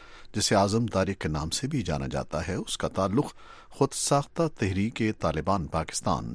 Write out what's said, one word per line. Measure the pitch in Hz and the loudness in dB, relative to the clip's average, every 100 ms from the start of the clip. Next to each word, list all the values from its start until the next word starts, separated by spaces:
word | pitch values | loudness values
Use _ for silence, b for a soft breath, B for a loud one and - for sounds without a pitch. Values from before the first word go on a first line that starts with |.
| B B B | B B B
جسے | 107 - | -2 4
اعظم | 107 98 110 117 | 6 6 4 2
طارق | 95 92 95 | 2 0 0
کے | 90 | -2
نام | 76 78 | -2 -2
سے | - 131 | -2 -2
بھی | 135 | -2
جانا | 85 71 67 | 0 -2 -2
جاتا | 67 65 78 - | -4 -2 -4 -2
ہے، | |
اس | 95 220 - | -4 -4 -4
کا | - | -2
تعلق | - 95 110 - - B B B | 0 2 2 0 -4 B B B
خود | - 135 | 0 0
ساختہ | - - 143 - - 165 - | 0 0 2 0 -2 -2 0
تحریک | 98 95 107 - 110 104 | 0 2 0 0 0 0
طالبان | 87 78 73 98 71 | 0 0 2 0 0
پاکستان | 80 78 - - 78 57 | -2 -2 -2 0 0 -2